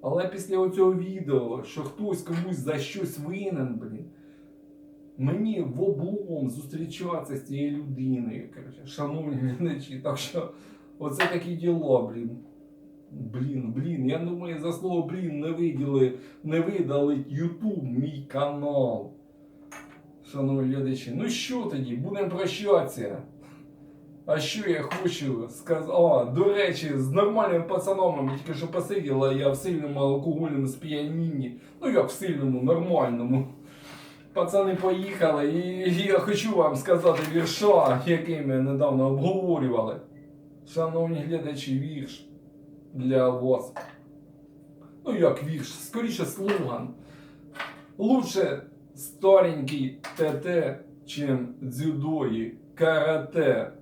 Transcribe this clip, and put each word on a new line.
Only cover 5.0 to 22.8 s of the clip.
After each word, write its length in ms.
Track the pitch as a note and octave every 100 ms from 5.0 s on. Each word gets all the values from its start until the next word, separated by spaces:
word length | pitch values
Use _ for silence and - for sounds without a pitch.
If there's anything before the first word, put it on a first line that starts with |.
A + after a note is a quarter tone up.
| - -
мені 440 | C3+ F3+ A3 G3
в 220 | C#3 A#2+
облом 680 | G3 C#3 F3 G#3 F#3+ D#3 C3
зустрічатися 880 | A#2 - D#3 E3+ - F3+ E3 - C3+
з 100 | -
цією 300 | C#3 D3 D3
людиною, 720 | C#3 B2+ C3 B2+ A2+ - - -
коротше, 320 | - - -
шановні 480 | - C#3+ D#3 D3+ C3
глядачі. 640 | B2+ A#2+ E3+ C#3 - C3
Так 180 | C#3+ C3+
що 340 | - E3+ - - - - - -
оце 280 | D3 C3 F3+
такі 280 | F3 F3 E3
діла, 460 | E3+ E3 C#3+ B2+
блін. 280 | A2+ A#2 A#2 A#2 - - - - - - -
Блін, 600 | C#3 A2 A#2+ C3+ C3+ A#2 A#2+
блін, 320 | D#3+ D#3 B2+
я 100 | D#3+
думаю, 400 | E3+ F3 F3 D#3+
за 140 | E3
слово 280 | E3+ F#3 F3
"блін" 380 | D#3 F3+ F3 D3
не 120 | D#3
виділи, 640 | E3 E3+ C3+ C#3+ C#3 B2+ B2+ - -
не 160 | D3+ E3
видали 560 | E3 F#3+ C3+ C#3 C#3+ C3+
YouTube 680 | - C#3+ E3+ - A3 F#3
мій 440 | C3 A#2+ D3 C#3 -
канал. 800 | C3+ C#3+ C#3+ D3 C#3+ B2 A2+ - - - - - - - - - - - - -
Шановні 440 | C#3 C3+ C3+ C3 C3+
глядачі, 360 | C3 B2+ B2 C3
ну 140 | A#3+
що 320 | - - B3+
тоді, 340 | A3 C#3+ B2 A#2+
будемо 340 | D#3+ G3+ F#3+
прощатися. 880 | F3 F#3 - G3+ -